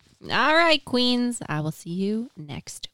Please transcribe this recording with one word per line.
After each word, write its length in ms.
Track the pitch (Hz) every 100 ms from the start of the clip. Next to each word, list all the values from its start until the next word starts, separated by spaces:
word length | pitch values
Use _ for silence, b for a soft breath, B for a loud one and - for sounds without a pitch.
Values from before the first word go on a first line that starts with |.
| _ _ 76
All 240 | 196 269
right, 300 | 320 339 302
queens. 560 | - 247 247 247 240 233 -
I 120 | 151
will 100 | 151
see 200 | - 165
you 400 | 180 196 220 240 -
next 540 | 147 - - - -